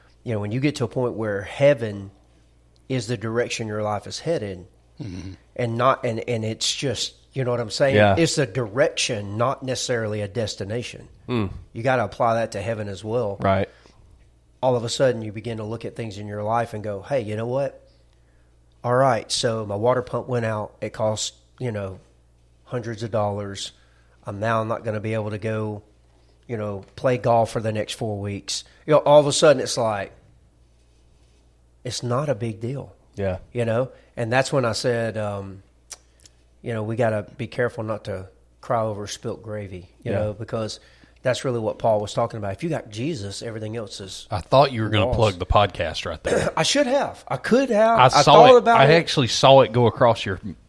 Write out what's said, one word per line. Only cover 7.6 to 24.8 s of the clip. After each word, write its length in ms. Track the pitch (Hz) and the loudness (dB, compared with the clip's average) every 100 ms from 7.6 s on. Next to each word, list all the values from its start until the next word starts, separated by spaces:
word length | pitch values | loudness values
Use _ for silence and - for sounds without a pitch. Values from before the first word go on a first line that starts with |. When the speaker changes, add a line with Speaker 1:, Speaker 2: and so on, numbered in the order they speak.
| 110 | -4
Speaker 1:
saying? 280 | - 143 104 | 0 4 6
Speaker 3:
Yeah. 180 | 104 98 | 6 6
Speaker 1:
It's 220 | 160 - | 4 2
a 80 | 123 | -2
direction, 880 | - 113 110 165 - - 110 101 107 | -2 -4 2 0 2 -4 -4 -6 -2
not 240 | 123 135 | -2 -2
necessarily 560 | 131 120 - 120 110 107 | -6 -6 -2 -2 -2 -4
a 80 | 101 | -4
destination. 800 | 110 107 - 98 120 - - - - - | -4 -4 -6 -6 -6 -8 -14 -18 -20 -4
Speaker 3:
Mm. 220 | 123 98 - - | -2 -2 -6 -12
Speaker 1:
You 100 | 117 | -4
gotta 220 | 123 127 | 0 0
apply 300 | 104 - 120 | -2 0 0
that 180 | 113 113 | 2 -2
to 100 | 101 | -4
heaven 240 | 101 110 104 | -6 -6 -8
as 160 | 92 | -10
well. 340 | 107 120 107 98 | -6 -4 -4 -2
Speaker 3:
Right. 280 | 98 98 101 - - _ _ _ _ _ _ _ | 0 2 0 -8 -20 _ _ _ _ _ _ _
Speaker 1:
All 140 | 127 123 | 0 0
of 80 | |
a 40 | 117 | -2
sudden, 320 | - 135 113 | 0 0 0
you 100 | 110 | -6
begin 240 | 107 117 110 | -10 -8 -8
to 80 | |
look 200 | 107 113 | -8 -8
at 120 | 107 - | -10 -10
things 200 | 113 101 | -10 -10
in 120 | 104 | -10
your 160 | 104 | -6
life 300 | 104 117 117 | -2 0 -2
and 100 | 107 | -6
go, 180 | 104 101 | -8 -8
"Hey, 200 | - 139 | -4 -4
you 120 | 104 | -2
know 140 | 107 120 | -6 -4
what? 360 | 131 139 - _ _ _ _ _ _ _ _ _ _ | -2 -4 -8 _ _ _ _ _ _ _ _ _ _
All 100 | 120 | 0
right, 360 | 123 135 113 - | 4 4 2 -2
so 340 | - 123 113 104 | -2 -2 -2 -4
my 80 | |
water 260 | 104 120 127 | 0 2 0
pump 260 | 123 123 - | -2 -8 -4
went 160 | 123 113 | -2 -2
out. 280 | 107 104 - | -4 -8 -10
It 120 | 110 | -10
cost, 420 | - 107 107 - - _ _ | -2 -2 -2 -6 -10 _ _
you 140 | 123 | -6
know, 260 | 104 98 92 _ _ _ _ _ _ | -4 -8 -10 _ _ _ _ _ _
hundreds 400 | _ 123 113 107 | _ -8 -8 -8
of 80 | 117 | -4
dollars. 600 | 110 104 101 101 95 - - _ _ _ _ | -2 -2 -4 -8 -10 -12 -14 _ _ _ _
I'm 140 | - 101 | -12 -4
now 240 | 110 113 | -2 0
not 220 | 110 113 | -2 -4